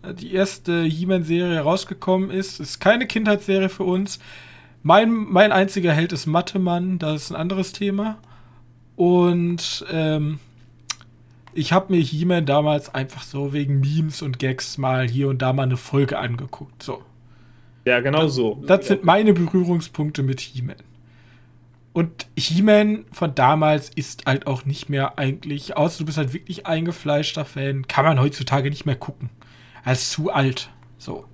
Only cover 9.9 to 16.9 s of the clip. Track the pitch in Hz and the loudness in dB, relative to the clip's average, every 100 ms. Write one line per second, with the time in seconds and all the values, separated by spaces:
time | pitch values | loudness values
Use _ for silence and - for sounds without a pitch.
9.9 | 160 156 156 151 151 - _ - - - | -2 0 0 -2 -6 -12 _ -20 -20 -14
10.9 | - - _ _ - - - 143 180 190 | -14 -14 _ _ -20 -12 -6 2 0 4
11.9 | 180 135 151 170 175 139 139 151 147 143 | 0 2 -2 0 2 2 2 2 0 -2
12.9 | 131 131 - - 139 143 147 139 139 135 | -8 -8 -10 -10 -6 -4 -2 0 0 2
13.9 | 156 156 - 135 123 131 131 - - 131 | 0 -2 -4 -8 -4 -4 -2 -6 -4 -2
14.9 | 131 127 123 139 135 127 135 131 123 - | 0 0 0 0 0 0 0 0 -2 0
15.9 | 139 135 - 123 120 135 - 139 - - | 0 0 -2 -4 -6 -8 -14 -16 -14 -12